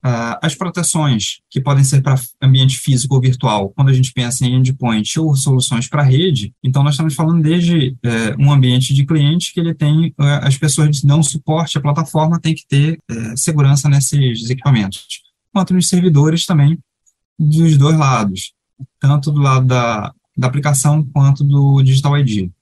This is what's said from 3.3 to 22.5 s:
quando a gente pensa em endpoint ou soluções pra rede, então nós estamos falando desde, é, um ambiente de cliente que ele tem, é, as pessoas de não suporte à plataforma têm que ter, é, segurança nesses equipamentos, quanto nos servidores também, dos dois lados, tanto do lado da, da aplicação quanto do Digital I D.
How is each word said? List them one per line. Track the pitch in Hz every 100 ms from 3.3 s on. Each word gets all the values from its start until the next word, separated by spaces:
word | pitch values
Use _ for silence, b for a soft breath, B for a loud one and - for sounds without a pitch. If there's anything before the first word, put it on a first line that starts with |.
| 127 123 107 98
quando | - 135
a |
gente | 127 131
pensa | - 120 117 127
em |
endpoint | 127 127 131 123 110 107 160
ou | 160
soluções | 139 139 131 123 117 123
pra | 147
rede, | 139 131 185 135 101 _
então | 131 135
nós | 139
estamos | 147 160
falando | 147 160 170
desde, | 156 175 170 170 135 131
é, | 123 113 113 120
um | 139
ambiente | 143 127 123 127
de | 139
cliente | 139 160 143 170 -
que | -
ele | 170
tem, | 156 147 156 165 -
é, | 143 143 139
as | 135
pessoas | 151 151 151 147
de | 143
não | 147
suporte | 151 156 - 156 160 151
à |
plataforma | 143 147 165 156 156 165
têm | 165
que | 160 -
ter, | 139 147 160 _
é, | 117 113 113
segurança | - 151 139 143 147
nesses | 139 131 147 131 113 113
equipamentos, | 131 - 123 98 - - - _ _ _
quanto | 202 180
nos | 185 170
servidores | 180 180 147 151 165 -
também, | 165 143 160 _ _ _ _ _ _
dos | 151 156 165 151
dois | 143 160
lados, | 139 120 104 92 - _ _ _ 131 _
tanto | 135 147 139
do | 147
lado | 143 131 127
da, | 127 120 110 104 _ _ -
da | 127
aplicação | 135 143 143 147 151 139
quanto | 147 139 139
do | 143 143 139 135
Digital | 135 135 143 143
I |
D. | 135 104 92